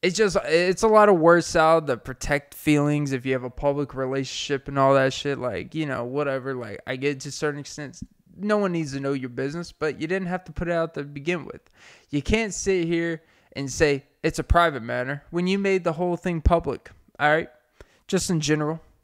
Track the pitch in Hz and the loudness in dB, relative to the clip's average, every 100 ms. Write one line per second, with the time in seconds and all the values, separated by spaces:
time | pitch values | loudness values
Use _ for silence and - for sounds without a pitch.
0 | 175 185 214 175 123 160 180 185 226 214 | 0 2 2 2 2 2 4 2 4 6
1 | 208 185 160 170 - 175 160 165 151 120 | 8 8 8 6 4 4 6 4 2 -6
2 | - 127 - 143 - - - 147 147 147 | -6 -10 -2 -2 -4 -6 2 4 4 0
3 | 143 135 131 131 123 - 143 143 143 127 | -2 -4 -2 -4 -4 -4 -2 -2 -4 -4
4 | 131 135 135 - - 139 - 139 135 139 | -4 -4 -6 -8 -4 -4 -4 2 4 6
5 | 131 - 143 139 123 95 - 156 156 127 | 2 0 -6 -4 -4 -6 -6 -6 -4 -4
6 | 120 135 143 135 127 131 113 104 - 131 | -6 -4 -4 -4 -6 -8 -10 -12 -10 -4
7 | 139 139 143 - 151 147 143 - 143 - | -2 -4 -8 -6 -4 -4 -10 -14 -14 -14
8 | - _ _ - 202 208 196 170 156 139 | -20 _ _ -10 -2 0 2 0 -4 -4
9 | 139 139 127 120 135 156 175 - 151 135 | -4 -4 -6 -6 -6 -6 -12 -6 -6 -4
10 | 156 190 185 180 175 156 170 170 165 156 | -4 -4 -4 -6 -8 -8 -2 -2 -2 -4
11 | 143 143 143 175 - - _ _ - - | -10 -8 -4 -4 -6 -16 _ _ -20 -20
12 | _ 147 - 214 226 175 - 190 170 170 | _ -6 0 0 0 -4 0 0 2 0
13 | 170 160 _ _ _ - 139 120 160 139 | -2 -6 _ _ _ -10 -8 2 2 2
14 | - _ 160 160 156 170 170 139 117 123 | -4 _ -4 -4 2 4 4 0 -6 -6
15 | 127 143 - 170 180 196 196 190 175 160 | -4 -6 -6 -4 0 0 2 0 0 -2
16 | 180 175 185 170 - 170 170 123 - - | -2 -2 -2 0 2 2 0 -8 -10 -20
17 | _ _ 147 156 165 _ _ _ - _ | _ _ 2 2 0 _ _ _ -20 _
18 | _ 190 - 170 151 151 151 160 _ _ | _ -2 0 -2 2 0 0 -6 _ _